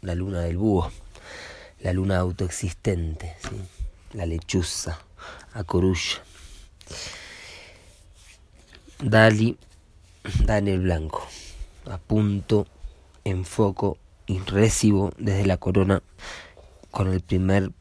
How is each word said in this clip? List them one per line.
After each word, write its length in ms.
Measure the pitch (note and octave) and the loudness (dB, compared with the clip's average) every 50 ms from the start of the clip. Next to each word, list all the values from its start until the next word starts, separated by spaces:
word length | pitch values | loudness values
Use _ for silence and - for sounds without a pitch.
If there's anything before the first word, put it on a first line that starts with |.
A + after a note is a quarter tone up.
la 160 | - F#2 F2 | -4 -4 -4
luna 240 | F2 F#2 G2 F#2+ F2 | -2 -2 -2 -2 -2
del 160 | F2 E2+ E2 | -2 -2 -2
búho, 340 | F2+ G2+ A2 G2+ F2+ E2 D2+ - - - - - - - - - - - - - - - - - - | 0 2 4 4 4 2 0 -6 -12 -18 -20 -20 -20 -20 -18 -18 -16 -16 -18 -18 -20 -20 -20 -20 -8
la 140 | - F2+ F2+ | -4 -2 0
luna 260 | F#2+ F#2+ F#2+ F#2+ F2+ | 0 0 2 2 2
autoexistente, 1160 | F2+ F2+ F2+ - G2+ F2 - - - F2+ - - - - G2 F2 E2 D#2+ D#2 D#2 - F2 E2 - - - | 0 0 -2 -4 -4 -6 -4 -4 -6 -6 -6 -4 -2 -2 -2 0 -2 -4 -6 -8 -10 -12 -12 -10 -12 -12
¿sí? 140 | G#2+ G#2 F#2+ F2+ - - - - - - - - - | -10 -10 -14 -14 -10 -10 -10 -10 -10 -14 -20 -16 -10
La 120 | A2 F2 | -6 -4
lechuza, 720 | E2 E2 E2 E2 - - F#2+ F2 D#2+ - - - - E2 - - _ - - - - - - - - - | -4 -4 -4 -6 -2 0 0 0 0 -4 -6 -6 -8 -8 -10 -12 _ -20 -20 -18 -18 -18 -18 -20 -16 -10
a 100 | A2+ F#2+ | -10 -8
corulla. 580 | - - F2+ F2+ F#2 F#2 E2+ - - - - - - - - - - - - - - - - - - - - - - - - - - - - - - - - - - - - - - - - - - - - - - - _ - _ - - - _ - - _ - - - | -2 0 2 2 2 2 0 -2 -4 -6 -8 -10 -18 -20 -20 -20 -20 -20 -20 -20 -20 -20 -20 -20 -18 -14 -14 -14 -14 -14 -16 -18 -18 -20 -20 -20 -20 -20 -20 -20 -20 -20 -20 -20 -20 -20 -20 -20 -20 -20 -20 -20 -20 -20 _ -20 _ -20 -20 -20 _ -20 -20 _ -20 -14 -6
Dali, 580 | - B2 G#2+ A2 A2 A2+ A2 G#2 A2 A#2 - - - - - - _ _ _ - - - - _ _ - - - - | -2 4 6 8 8 8 6 6 2 0 0 -2 -14 -20 -20 -20 _ _ _ -20 -20 -20 -20 _ _ -4 0 2 2
da 140 | - A2 G#2 | 4 4 2
en 80 | G2+ | 2
el 140 | G2+ G2 F#2 | 2 0 2
blanco. 480 | F#2 F#2 F2 E2 D#2+ E2 - - - - - - - - - - - - - - - | 2 0 0 0 -2 -6 -8 -8 -10 -12 -16 -18 -18 -18 -14 -14 -16 -16 -16 -20 -14
Apunto, 800 | - G2 F2+ - _ G#2+ G#2+ G#2+ G#2 G2+ G2+ F#2 - A2 G#2 G2 - - - - - - - - - _ - _ | -12 -12 -12 -4 _ 2 2 2 2 0 -2 0 2 2 2 2 0 -10 -16 -16 -16 -16 -16 -20 -20 _ -10 _
enfoco 760 | G#2+ F#2+ F#2 F2+ - - - A2 G2 F#2+ - - G2+ E2+ - - - - _ - | -4 -4 -4 -4 -6 0 2 2 2 2 0 -2 -2 -2 -4 -12 -20 -20 _ -6
y 140 | - G2 F#2 | -6 -4 -4
recibo 720 | G2 - F#2+ G2 G#2+ A2+ G#2+ - - G#2+ G#2 G2 G2 F#2+ - | -4 0 4 6 6 6 4 4 4 6 6 6 2 0 -4
desde 300 | - G#2 G#2 G2 G2 G2+ | -4 -2 -2 0 2 2
la 120 | F#2+ F#2 F2 | 2 2 2
corona 440 | - - F#2 G2+ F#2+ F#2+ G2 G2 - - - - - - - - - - - - - - - - - _ | 0 0 2 4 4 4 4 2 0 -6 -20 -18 -16 -16 -16 -16 -18 -20 -20 -20 -20 -20 -20 -20 -20 _
con 160 | - - G2+ | -4 -2 0
el 140 | F#2 F#2 F#2 | 0 0 -2
primer 500 | E2+ - G2+ F#2 F#2 F#2 F#2+ G2+ F#2+ F#2+ - - | -2 0 0 0 2 4 4 2 2 0 -6 -10